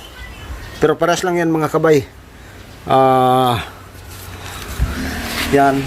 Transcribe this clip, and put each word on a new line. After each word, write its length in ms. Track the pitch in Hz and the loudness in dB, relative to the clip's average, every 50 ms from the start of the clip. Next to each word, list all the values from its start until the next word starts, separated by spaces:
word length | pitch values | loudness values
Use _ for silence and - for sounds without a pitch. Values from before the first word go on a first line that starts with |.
| - - - - - - - - - - - - - - - | -16 -18 -16 -16 -16 -16 -16 -16 -14 -12 -12 -12 -12 -14 -8
Pero 240 | - - 151 151 143 | 0 2 2 2 2
paras 240 | 165 165 170 170 - | 2 0 0 0 0
lang 160 | 185 175 175 | -2 0 0
yan, 80 | 170 165 | 2 2
mga 240 | 160 160 156 143 - | 2 2 0 0 0
kabay. 320 | 156 156 160 156 143 113 - - - - - - - - - - - - - - - - | 2 4 6 4 4 2 -2 -10 -20 -20 -20 -20 -20 -20 -20 -20 -20 -20 -20 -20 -12 -2
Ah, 800 | - 135 131 131 131 131 131 127 127 127 131 131 123 120 104 85 - - - - - - - - - - - - - - - - - - - - - - - - - - - - - - - - - - - - - | 2 2 4 4 4 4 4 4 4 4 4 2 2 0 -2 -4 -8 -14 -18 -20 -20 -20 -20 -18 -18 -18 -18 -16 -16 -16 -16 -14 -14 -14 -14 -12 -10 -6 -4 -4 -4 -4 -4 -6 -6 -6 -6 -8 -6 -6 -6 -4 0
yan, 320 | 135 139 139 139 135 139 135 | 2 4 4 4 2 0 -2